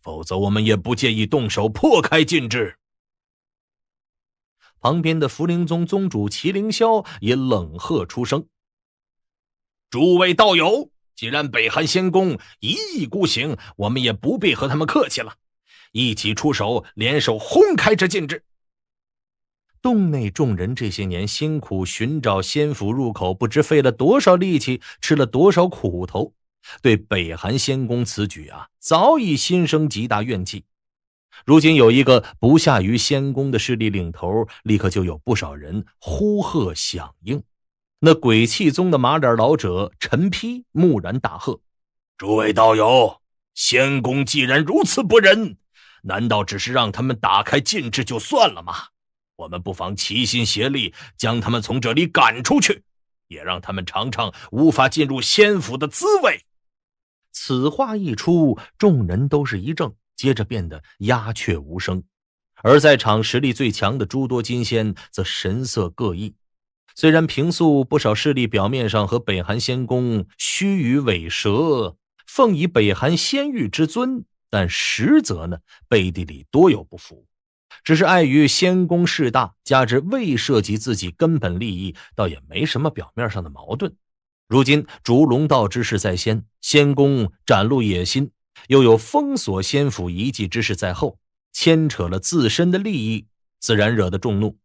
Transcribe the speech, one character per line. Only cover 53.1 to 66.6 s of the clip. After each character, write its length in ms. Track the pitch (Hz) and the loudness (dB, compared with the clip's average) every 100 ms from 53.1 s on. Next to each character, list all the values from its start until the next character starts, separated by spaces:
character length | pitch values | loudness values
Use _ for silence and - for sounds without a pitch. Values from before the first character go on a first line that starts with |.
| _ _ | _ _
也 160 | 80 | -14
让 180 | 80 90 | -8 -8
他 100 | - | -6
们 140 | 95 90 | -8 -6
尝 260 | 95 123 | -6 -6
尝 220 | 208 107 - - | -4 -6 -8 -10
无 200 | - 160 | 2 2
法 180 | 139 131 | 4 0
进 180 | 156 143 | 0 -2
入 140 | 135 | -2
仙 400 | 117 - 208 202 | -2 4 4 4
府 160 | 110 131 | -4 -6
的 100 | 147 | -6
滋 180 | - 370 403 | -4 0 2
味。” 220 | 254 143 _ _ _ _ _ _ _ _ _ | 2 -2 _ _ _ _ _ _ _ _ _
此 380 | - - 127 139 | -14 -4 -2 0
话 260 | 156 262 214 | -2 -4 -2
一 200 | 180 107 | -4 -4
出， 420 | - 170 151 110 - _ | 0 2 2 0 -8 _
众 260 | 208 147 92 | 2 4 0
人 240 | 92 135 | -2 0
都 160 | 147 135 | 0 -2
是 160 | 104 | -6
一 140 | 110 160 | -8 -6
怔， 180 | 143 - _ - | -8 -8 _ -4
接 180 | 135 | -2
着 100 | 123 | -2
变 240 | 107 113 85 | -4 -6 -8
得 140 | 78 - _ | -12 -20 _
鸦 320 | 101 123 107 | -2 -2 -2
雀 240 | 110 - 82 | -8 -4 -4
无 220 | 71 90 | -6 -10
声。 260 | - 92 - _ _ _ _ _ | -6 -6 -8 _ _ _ _ _
而 160 | 110 147 | 6 8
在 180 | 151 135 | 8 4
场 260 | 110 107 | 4 0
实 160 | 110 120 | 0 -2
力 140 | 139 | -2
最 180 | 120 127 | -2 -4
强 280 | - 101 131 | -2 -4 -2
的 80 | 101 | -4
诸 200 | 135 131 | -4 -4
多 140 | 123 | -4
金 240 | 117 123 113 | -4 -6 -2
仙 300 | 113 107 90 - | -2 -2 -6 -12
则 120 | - | -8
神 400 | 95 - 95 110 | -8 -6 -6 -6
色 260 | 127 - 143 | -4 -4 -6
各 260 | - 113 87 | -4 -6 -6
异。 180 | 104 _ _ _ | -10 _ _ _